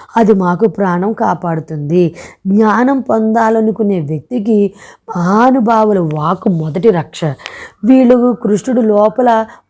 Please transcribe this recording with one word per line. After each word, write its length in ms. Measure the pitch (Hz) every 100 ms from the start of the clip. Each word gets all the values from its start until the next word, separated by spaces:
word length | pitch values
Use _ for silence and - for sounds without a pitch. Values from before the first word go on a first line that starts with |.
| - 233
అది 160 | 214
మాకు 340 | 196 180 175 214
ప్రాణం 460 | - 196 175 202
కాపాడుతుంది." 1000 | 220 208 175 175 160 160 156 147 175 170 - - - 190
జ్ఞానం 540 | 202 214 208 254 269
పొందాలనుకునే 1000 | - 220 220 226 220 220 220 220 202 185
వ్యక్తికి 720 | 143 156 - 247 208 214 196 - - - -
మహానుభావుల 920 | 180 175 208 254 262 220 226 214 202
వాక్కు 500 | 160 151 156 190 -
మొదటి 400 | 165 156 160 220
రక్ష. 360 | 175 - - 156 131 - - - _ 208
వీళ్ళు 520 | 262 247 247 247 220
కృష్ణుడు 380 | 190 208 - 247
లోపల 640 | 220 208 214 220 247 220 220 -